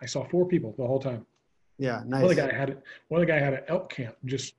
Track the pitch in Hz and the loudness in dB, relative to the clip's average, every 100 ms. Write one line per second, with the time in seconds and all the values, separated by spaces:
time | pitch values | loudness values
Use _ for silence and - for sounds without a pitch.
0 | 123 139 - 175 180 170 110 - 123 135 | -8 -6 0 2 2 2 -2 -4 -2 0
1 | 131 117 - _ _ _ _ - 131 113 | -2 -6 -10 _ _ _ _ -6 -4 -4
2 | 117 135 135 156 135 120 135 135 - - | -2 4 6 6 2 0 -4 -6 -14 -20
3 | _ 165 165 151 139 131 - 180 - - | _ 2 4 4 2 0 -2 -4 -4 -8
4 | 117 - 127 131 - | -10 -10 -6 -6 -6